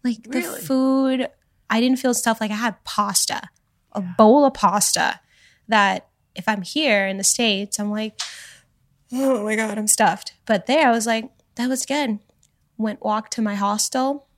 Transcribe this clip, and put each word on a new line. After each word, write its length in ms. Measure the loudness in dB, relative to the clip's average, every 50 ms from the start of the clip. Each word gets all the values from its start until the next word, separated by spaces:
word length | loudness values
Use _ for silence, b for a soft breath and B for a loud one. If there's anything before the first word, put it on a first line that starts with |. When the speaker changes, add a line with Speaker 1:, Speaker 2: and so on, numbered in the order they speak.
| _
Speaker 1:
Like, 180 | -4 -6 -6 -8
the 160 | -6 -6 -6
Speaker 2:
Really? 200 | -4 -4 -8 -10
Speaker 1:
food, 680 | -4 -2 0 2 2 2 2 2 2 2 0 0 -2 -6 _ _ _ _ _ _ _ _
I 100 | -2 0
didn't 180 | 2 2 0 2
feel 160 | 0 -2 -2
stuffed. 260 | 0 0 0 0 0
Like, 100 | -2 -6
I 40 | -4
had 260 | -4 -4 -4 -6 _ _
pasta, 640 | -8 -4 -2 -2 0 0 -2 -2 -2 -4 -8 -8 -14 _ _ _ _ _ _ _ _ _
a 80 | -8
Speaker 2:
Yeah. 140 | -8 -6 4 6
Speaker 1:
bowl 260 | 8 8 8 8 6
of 100 | 4 2
pasta 680 | 2 0 2 2 2 0 0 0 0 0 -2 -2 -6 b b b b b b b b b 0
that 400 | 2 4 4 4 2 -2 -8 _ _ _ _ _ _
if 140 | -6 -4 -2
I'm 140 | -2 -2 -4
here 440 | -6 -4 -2 0 2 2 2 0
in 100 | -2 -4
the 80 | -2 0
States, 540 | -2 0 2 0 0 0 -2 -4 -6 -6 -6
I'm 100 | -4 -4
like, 300 | -4 -4 -6 -8 -8 B B B B B B B B B B B _ _ _ _ _ _ _ _ -6
"Oh 320 | -2 0 0 0 0 0
my 120 | -2 -2
God, 220 | -2 -2 -4 -4 -4
I'm 80 | 0
stuffed." 480 | 0 2 4 4 4 4 0 -8 -16 -20 _ _
But 200 | 0 0 0 2
there 200 | 0 2 4 4 4
I 20 |
was 160 | 4 2 0
like, 240 | -2 -2 -2 -4 -8 _ _ _ _ _
"That 120 | -4 -2 -2
was 180 | -2 -4 -4
good." 320 | -4 -2 -2 -2 -2 -4 -6 _ _ _ _ _ _ _ _ _ _ _
Went, 260 | -6 -4 -4 -4 -4 -4
walked 300 | -2 -2 -2 -4 -6 -6
to 80 | -4 -2
my 120 | -2 -2
hostel. 720 | -2 -2 -2 0 -2 -4 -2 -2 -2 0 0 -2 -6 _ _ _